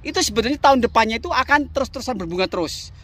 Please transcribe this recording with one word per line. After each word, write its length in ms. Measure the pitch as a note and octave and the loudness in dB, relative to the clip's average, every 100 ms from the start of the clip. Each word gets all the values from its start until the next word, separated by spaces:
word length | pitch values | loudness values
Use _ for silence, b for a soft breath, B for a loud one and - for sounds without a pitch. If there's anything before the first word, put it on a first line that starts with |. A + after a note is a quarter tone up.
itu 160 | E4 F4+ | -6 -2
sebenarnya 400 | D#4 G#3+ A3+ D4 | 0 0 0 4
tahun 240 | C#4+ C4+ | 4 6
depannya 400 | A3+ - A3 A#3 | 4 2 2 0
itu 80 | F4 | -4
akan 400 | C4 C4+ D4 C#4 | -2 2 2 0
terus-terusan 480 | C4 D#4 C4+ B3+ G#3 | -4 -6 -6 -8 -6
berbunga 320 | E3+ F3+ F#3 | -4 -2 -2
terus. 400 | F#3 D3+ - - b | -2 -4 -8 -14 b